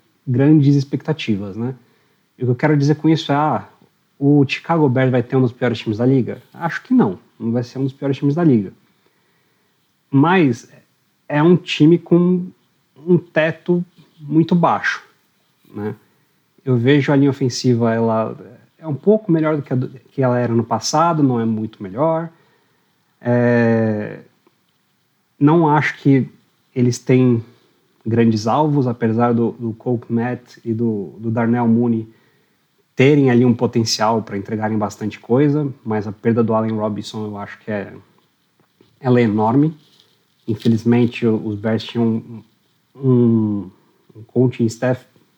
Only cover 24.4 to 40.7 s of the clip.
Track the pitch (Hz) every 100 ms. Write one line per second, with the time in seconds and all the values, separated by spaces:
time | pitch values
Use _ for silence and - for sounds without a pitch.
24.4 | _ _ _ _ _ _ _ _ _ _
25.4 | 143 170 156 151 135 - 143 135 - -
26.4 | _ _ _ 131 123 120 - 127 127 117
27.4 | 113 _ _ _ _ _ 113 117 117 110
28.4 | 113 131 156 147 123 113 113 110 120 117
29.4 | 117 - 117 110 127 117 - 117 120 120
30.4 | - - 117 110 117 107 85 98 113 113
31.4 | 117 123 120 113 120 113 110 _ _ _
32.4 | _ _ _ _ _ - 131 151 135 120
33.4 | 127 117 120 120 110 - 110 113 104 101
34.4 | 98 110 110 110 104 - 107 - - 123
35.4 | 147 147 143 127 113 107 104 98 117 117
36.4 | 113 110 110 110 107 104 104 110 107 101
37.4 | 101 - - 104 98 98 _ _ _ _
38.4 | _ _ _ _ _ _ 135 123 117 107
39.4 | 110 135 156 - _ _ _ _ _ _
40.4 | - 107 120